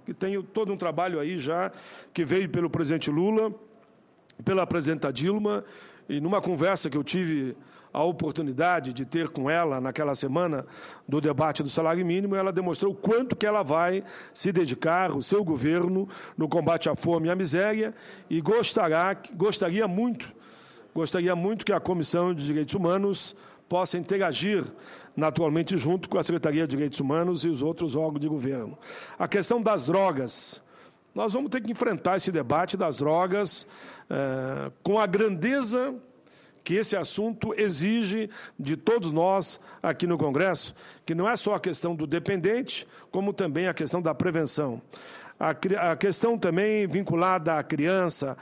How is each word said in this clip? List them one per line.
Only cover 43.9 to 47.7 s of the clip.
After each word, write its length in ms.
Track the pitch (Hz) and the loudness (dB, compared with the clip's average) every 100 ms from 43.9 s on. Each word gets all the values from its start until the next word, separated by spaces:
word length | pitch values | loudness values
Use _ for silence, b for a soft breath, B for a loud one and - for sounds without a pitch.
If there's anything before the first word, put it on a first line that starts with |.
| 175 | 0
da 140 | 160 | -2
prevenção. 640 | 151 180 160 151 - 143 117 - B B B B B | 0 0 0 -2 -2 -2 -4 -12 B B B B B
A 160 | 156 160 | -2 0
cri-, 200 | 190 196 | 0 2
a 200 | 175 160 | 2 2
questão 420 | 196 180 233 233 | 0 2 0 2
também 480 | 185 165 214 214 196 | 2 2 2 2 0
vinculada 720 | 165 196 165 180 185 160 156 | 0 0 2 2 2 2 0
à 60 | |
criança, 720 | 139 | 0